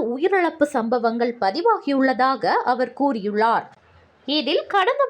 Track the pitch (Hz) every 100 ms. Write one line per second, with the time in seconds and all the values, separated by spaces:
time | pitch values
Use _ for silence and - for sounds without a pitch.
0 | 233 254 339 381 339 302 294 254 226 240
1 | 226 233 240 240 196 285 453 440 349 277
2 | 262 233 262 262 196 427 - 247 254 -
3 | 285 226 196 208 226 202 - - _ -
4 | _ _ - 302 254 370 605 403 381 554
5 | 508